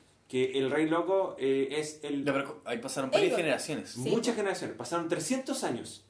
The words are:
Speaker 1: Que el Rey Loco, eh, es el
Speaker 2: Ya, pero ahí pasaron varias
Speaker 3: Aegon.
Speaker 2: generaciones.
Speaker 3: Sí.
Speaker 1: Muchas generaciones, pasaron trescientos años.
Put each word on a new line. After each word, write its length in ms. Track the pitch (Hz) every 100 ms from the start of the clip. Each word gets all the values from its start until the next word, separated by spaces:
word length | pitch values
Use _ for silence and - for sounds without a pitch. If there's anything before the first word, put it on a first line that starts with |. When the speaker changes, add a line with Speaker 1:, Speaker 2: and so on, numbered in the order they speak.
| _ _ _
Speaker 1:
Que 300 | 127 131 135
el 100 | 135
Rey 180 | 147 156
Loco, 480 | 165 170 190 185 -
eh, 300 | 135 135 135
es 280 | 147 151 -
el 200 | 147 143
Speaker 2:
Ya, 100 | 139
pero 280 | 139 135 - -
ahí 120 | 120
pasaron 320 | 131 - 135
varias 200 | - -
Speaker 3:
Aegon. 80 | 226
Speaker 2:
generaciones. 480 | 160 120 - 139 92
Speaker 3:
Sí. 180 | 113 135
Speaker 1:
Muchas 260 | 220 240 214
generaciones, 400 | 202 185 131 -
pasaron 300 | 120 170 165
trescientos 540 | 165 156 254 - 262
años. 420 | 175 120 98 - -